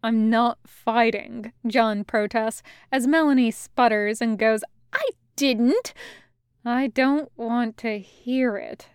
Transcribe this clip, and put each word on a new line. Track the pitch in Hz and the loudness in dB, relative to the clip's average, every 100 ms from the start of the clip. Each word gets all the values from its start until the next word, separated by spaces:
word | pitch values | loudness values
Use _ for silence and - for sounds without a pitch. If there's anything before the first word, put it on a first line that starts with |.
"I'm | 226 226 220 | 0 0 2
not | 226 233 - - | 2 2 -2 -14
fighting," | - - 226 226 208 - 233 214 _ 233 | -8 -2 2 2 0 -8 -14 -14 _ -2
John | 208 226 208 | 0 0 0
protests, | 208 220 208 233 220 - - - _ | -2 -2 -2 -2 -4 -6 -18 -20 _
as | 269 247 | -2 2
Melanie | 320 302 262 240 | 4 4 4 2
sputters | - - - 247 214 208 220 | -2 -10 2 2 4 -2 -2
and | 233 214 | -2 0
goes, | 220 220 - _ _ | 2 0 -4 _ _
"I | - 571 - _ - | -6 -6 -6 _ -2
didn't." | 277 233 240 403 - - - - _ _ _ _ | 0 2 2 2 -2 -16 -20 -20 _ _ _ _
"I | 240 240 269 | -6 -2 -2
don't | 240 262 285 302 - | 0 2 0 -4 -10
want | 226 240 233 226 | -4 -2 -2 -4
to | 233 208 | -6 -6
hear | 190 _ - 254 254 202 | -10 _ -6 0 0 -2
it" | - - - | -10 -16 -20